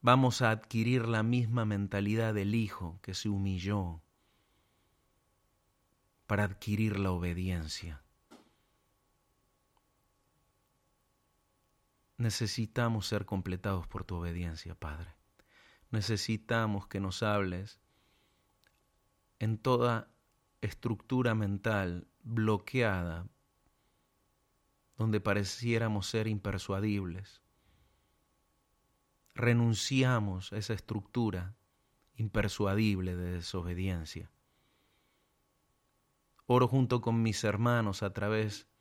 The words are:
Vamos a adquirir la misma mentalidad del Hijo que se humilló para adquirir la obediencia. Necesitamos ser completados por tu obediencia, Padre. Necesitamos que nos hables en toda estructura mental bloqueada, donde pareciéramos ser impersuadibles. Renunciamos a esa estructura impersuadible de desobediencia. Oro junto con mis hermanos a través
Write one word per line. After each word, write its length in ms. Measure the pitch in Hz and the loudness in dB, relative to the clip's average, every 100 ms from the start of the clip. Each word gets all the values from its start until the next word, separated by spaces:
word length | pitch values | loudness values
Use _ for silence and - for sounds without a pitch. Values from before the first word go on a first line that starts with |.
Vamos 380 | 123 127 127 113 | 8 8 6 4
a 100 | 120 | 2
adquirir 560 | 110 - 113 113 127 117 | 2 -2 0 2 2 2
la 140 | 113 | 2
misma 440 | 110 123 113 120 110 | 2 2 2 2 2
mentalidad 680 | 101 101 101 101 110 113 | 2 0 0 2 2 2
del 220 | 107 98 113 | 0 0 0
Hijo 440 | 107 - 90 90 | 0 -4 -10 -10
que 100 | - | -10
se 160 | 92 107 | -6 -2
humilló 720 | 101 98 95 95 104 90 82 _ _ _ _ _ _ _ _ _ _ _ _ _ _ _ _ _ _ _ _ _ _ _ | 0 0 -2 0 -2 -2 -6 _ _ _ _ _ _ _ _ _ _ _ _ _ _ _ _ _ _ _ _ _ _ _
para 140 | 104 104 | 0 0
adquirir 520 | 92 - 104 110 98 | -2 -4 0 0 0
la 140 | 98 | 0
obediencia. 920 | 90 87 87 92 90 80 - 87 73 _ _ _ - _ _ _ _ _ _ _ _ _ _ _ _ _ _ _ _ _ _ _ _ _ _ _ _ _ _ _ _ _ _ _ _ _ _ _ _ _ _ | 0 -2 -2 -2 -2 -4 -8 -10 -12 _ _ _ -20 _ _ _ _ _ _ _ _ _ _ _ _ _ _ _ _ _ _ _ _ _ _ _ _ _ _ _ _ _ _ _ _ _ _ _ _ _ _
Necesitamos 880 | 117 - 110 - 110 - 117 113 98 | -2 0 -4 -2 -4 -2 0 0 -2
ser 200 | 107 98 | -4 -2
completados 600 | 98 92 92 101 95 82 | -4 -4 -4 -4 -4 -4
por 200 | 107 101 | -10 -6
tu 100 | 87 | -6
obediencia, 580 | 85 85 87 80 - | -4 -4 -6 -8 -12
Padre. 400 | 85 78 76 87 - _ _ _ _ - _ _ | -12 -10 -10 -12 -16 _ _ _ _ -20 _ _
Necesitamos 1000 | 110 104 107 - 110 - 117 110 101 - | -4 0 -2 0 -2 0 0 2 0 -4
que 140 | 98 | -4
nos 200 | 98 92 | -4 -2
hables 600 | 107 104 95 90 98 - _ _ _ _ _ _ _ _ _ _ _ _ _ _ _ _ | 0 2 0 -2 -8 -14 _ _ _ _ _ _ _ _ _ _ _ _ _ _ _ _
en 180 | 110 110 | -2 0
toda 520 | - 123 120 113 - _ _ _ _ _ | 2 4 4 0 -4 _ _ _ _ _
estructura 760 | 104 - 120 110 - 127 120 110 | -8 -6 -4 -4 -2 2 2 2
mental 720 | 104 101 113 107 95 87 - _ | 0 0 0 0 0 -4 -10 _
bloqueada, 1040 | - 117 110 104 - 131 113 95 87 82 90 _ _ _ _ _ _ _ _ _ _ _ _ _ _ _ _ - | -6 0 2 2 0 0 0 0 -2 -6 -10 _ _ _ _ _ _ _ _ _ _ _ _ _ _ _ _ -2
donde 240 | 113 107 | 0 0
pareciéramos 880 | 101 101 98 - 120 113 113 104 98 | 2 0 0 -4 0 0 0 -2 -2
ser 200 | 113 110 | -2 -2
impersuadibles. 1120 | 104 101 95 - 98 107 101 95 87 98 - _ _ _ _ _ _ _ _ _ _ _ _ _ _ _ _ _ _ _ - | -2 -4 -6 -4 -2 0 -2 -4 -8 -12 -20 _ _ _ _ _ _ _ _ _ _ _ _ _ _ _ _ _ _ _ -2
Renunciamos 1160 | 117 120 117 110 - 135 131 123 104 92 92 | 2 4 4 2 0 2 4 2 0 -4 -6
a 40 | 104 | -8
esa 160 | 104 107 | -4 -6
estructura 840 | - 107 - - 113 92 90 107 _ _ _ _ _ - | -4 -6 -4 -2 -2 -2 -6 -12 _ _ _ _ _ -6
impersuadible 1040 | 110 110 104 - 101 101 110 98 92 90 | -2 0 0 0 0 4 2 2 -2 -4
de 160 | 90 | -4
desobediencia. 1000 | 90 82 92 87 87 95 90 80 - - _ _ _ _ _ _ _ _ _ _ _ _ _ _ _ _ _ _ _ _ _ _ | -6 -6 -6 -4 -4 -2 -4 -6 -12 -14 _ _ _ _ _ _ _ _ _ _ _ _ _ _ _ _ _ _ _ _ _ _
Oro 140 | 123 123 | 4 6
junto 320 | 135 127 123 | 4 4 2
con 240 | 110 117 | 2 2
mis 220 | 113 104 110 | 2 2 0
hermanos 580 | 104 120 120 110 95 | 2 2 2 0 -2
a 80 | 101 | -4
través 560 | 95 101 107 107 98 - _ | -2 -2 0 -2 -4 -14 _